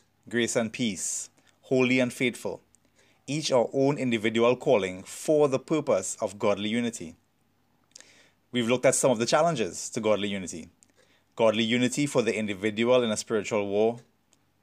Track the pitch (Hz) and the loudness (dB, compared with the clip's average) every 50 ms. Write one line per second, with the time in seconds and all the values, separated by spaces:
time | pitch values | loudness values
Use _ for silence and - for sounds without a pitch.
0 | _ _ _ _ _ - - 120 117 107 - 123 113 107 - - 123 110 95 - | _ _ _ _ _ -4 -2 -2 0 0 0 -2 -2 -2 -4 -4 -2 -2 -2 -4
1 | - - - - - - _ _ _ _ _ _ _ - 135 127 127 123 127 127 | -6 -6 -8 -8 -10 -12 _ _ _ _ _ _ _ 0 2 2 4 4 4 2
2 | 127 123 - - 135 120 107 - - 101 90 - _ _ _ _ _ _ _ _ | 2 0 -2 -2 -2 -2 -4 -4 -8 -10 -10 -10 _ _ _ _ _ _ _ _
3 | _ _ _ _ _ - 143 156 147 - 139 123 110 - - 139 135 139 147 143 | _ _ _ _ _ -6 -6 -4 -2 2 2 2 2 2 0 2 2 2 2 0
4 | 131 123 117 110 101 117 110 113 117 120 127 123 - 151 127 104 95 92 90 92 | 0 -2 0 0 0 0 2 2 4 4 2 2 2 2 2 2 2 0 -6 -8
5 | 95 - - - - - 156 151 147 139 131 127 - - 165 156 147 135 110 95 | -14 -16 -16 -8 -2 0 2 4 4 2 2 -2 -2 -2 -2 -2 0 2 0 0
6 | 101 - - - 117 101 98 101 117 104 101 95 104 107 110 120 120 117 113 - | 0 -4 -8 -6 -6 -8 -4 -2 0 0 0 0 -2 -2 -2 -2 -2 -4 -6 -8
7 | 87 80 - _ _ _ _ _ _ _ _ _ _ _ _ _ _ _ - - | -14 -16 -18 _ _ _ _ _ _ _ _ _ _ _ _ _ _ _ -20 -20
8 | - _ - _ _ _ _ _ _ _ - 123 120 113 127 123 - 135 123 - | -20 _ -20 _ _ _ _ _ _ _ -4 -2 0 0 2 2 4 2 2 4
9 | - 135 123 107 120 120 165 151 160 170 165 120 104 85 87 - - - - 123 | 2 2 2 2 0 0 2 2 2 2 0 -2 -4 -4 -6 -10 -12 -8 -6 -2
10 | 107 107 104 95 101 101 101 98 90 80 87 80 82 90 _ _ _ _ _ _ | 0 0 2 0 0 -4 -6 -6 -8 -10 -12 -14 -14 -16 _ _ _ _ _ _
11 | _ _ _ _ _ _ - - 117 110 107 110 117 110 120 123 127 123 - 143 | _ _ _ _ _ _ -2 2 4 4 4 4 2 2 2 2 0 0 0 0
12 | 143 143 - 135 113 110 95 107 110 101 104 90 98 110 98 104 117 120 127 127 | -2 0 0 0 0 0 0 -2 -2 -4 -4 -4 -4 -2 0 0 2 4 4 4
13 | 120 113 107 - - - 123 107 92 - 117 104 101 101 98 104 110 113 120 120 | 4 2 -2 -4 -4 -2 -2 -2 -2 -2 -2 -2 -2 0 0 2 2 2 0 -4
14 | - _ _ _ _ _ _ _ _ _ _ _ | -10 _ _ _ _ _ _ _ _ _ _ _